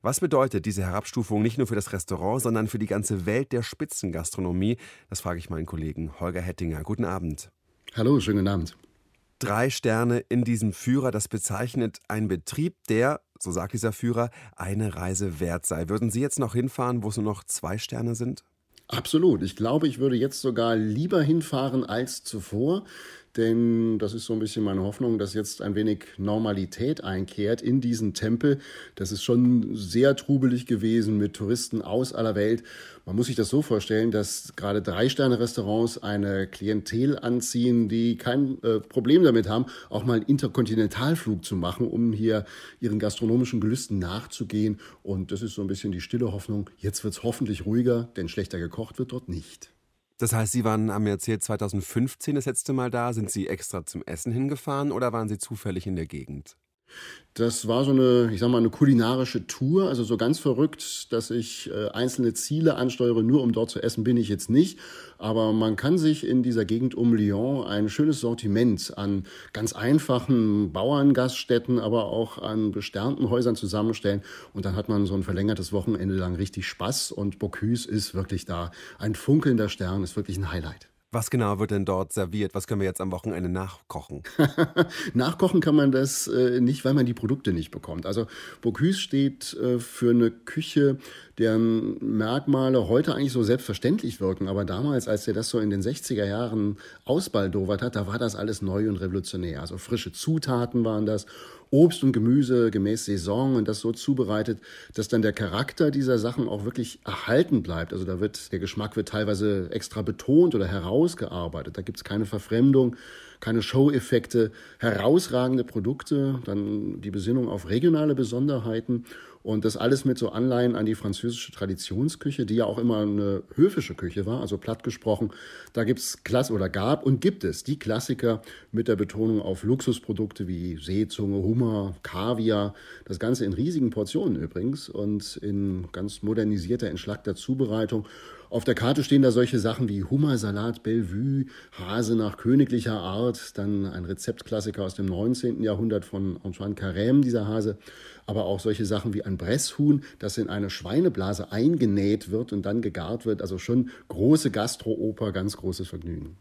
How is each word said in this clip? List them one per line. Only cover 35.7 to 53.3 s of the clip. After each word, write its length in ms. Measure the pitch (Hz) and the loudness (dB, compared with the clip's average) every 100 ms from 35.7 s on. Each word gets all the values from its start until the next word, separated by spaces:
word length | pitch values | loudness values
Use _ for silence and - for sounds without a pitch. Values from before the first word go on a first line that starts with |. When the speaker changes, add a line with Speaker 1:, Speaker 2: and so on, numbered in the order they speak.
| 110 117 - | 0 0 -2
Speaker 2:
eine 480 | - 101 101 98 95 | -4 -2 0 -2 -4
Klientel 720 | - 98 107 - 113 135 139 | -4 -2 -2 -2 0 0 0
anziehen, 680 | 120 120 120 120 123 120 107 | 0 -2 -2 0 4 4 4
die 300 | 113 117 117 | 2 2 0
kein, 440 | 127 127 135 131 | 0 0 0 0
äh, 160 | 117 107 | 0 0
Problem 420 | - - 117 165 | 0 -2 6 8
damit 260 | 160 117 104 | 8 6 4
haben, 200 | 110 131 - - | 0 -2 -8 -6
auch 120 | 107 | -4
mal 100 | 120 | 2
einen 100 | 113 | 0
Interkontinentalflug 1200 | 107 139 104 131 110 110 107 107 135 165 - 98 | 4 2 2 0 2 2 2 0 0 0 0 -4
zu 100 | - | -2
machen, 320 | 95 85 - 120 | -2 -2 -2 -2
um 240 | 113 117 | 2 0
hier 320 | 104 110 107 104 - - - | 2 2 2 -2 -16 -20 -6
ihren 180 | 117 104 | -2 0
gastronomischen 640 | 104 - 113 120 123 117 | -2 -2 2 2 2 0
Gelüsten 380 | 110 131 - 101 | 0 -2 -2 -4
nachzugehen. 800 | 85 101 - - 107 104 107 104 - - | -2 -6 -8 -10 -4 0 0 -2 -10 -16
Und 280 | - 95 92 | -6 -6 -4
das 120 | 101 | -6
ist 100 | 113 | -6
so 80 | - | -6
ein 60 | 98 | -6
bisschen 240 | 98 104 | -4 -4
die 100 | 90 | -6
stille 300 | - 120 120 | -4 -2 -2
Hoffnung, 400 | 98 - 104 101 _ | -4 -6 -6 -6 _
jetzt 260 | 104 - | -6 -4
wird's 180 | 107 - | -8 -4
hoffentlich 460 | 120 117 127 92 85 | -6 -2 -4 -2 0
ruhiger, 420 | 113 123 117 120 - | 2 2 2 -2 -6
denn 100 | 85 | -6
schlechter 300 | - 95 90 | -4 -4 -4
gekocht 400 | 85 - 110 - | -6 -6 -8 -6
wird 140 | 127 | -6
dort 180 | 78 - | -8 -8
nicht. 420 | 85 - - - _ _ _ _ - | -10 -10 -20 -20 _ _ _ _ -4
Speaker 1:
Das 120 | 113 | 0
heißt, 180 | 113 107 | 0 0
Sie 140 | 123 | 0
waren, 260 | 110 107 110 | 2 2 0
haben 140 | 101 | 2
mir 60 | 107 | 0
erzählt, 340 | 101 - 107 | 0 -2 -4
zweitausendfünfzehn 880 | - 107 101 98 90 - 131 - - | -2 -4 -2 -4 -2 -2 -2 -2 -4
das 100 | 143 | -2
letzte 280 | 127 120 - | -2 -4 -2
Mal 180 | 131 123 | -2 0
da. 220 | 120 120 | -2 -2
Sind 180 | 113 104 | -2 -2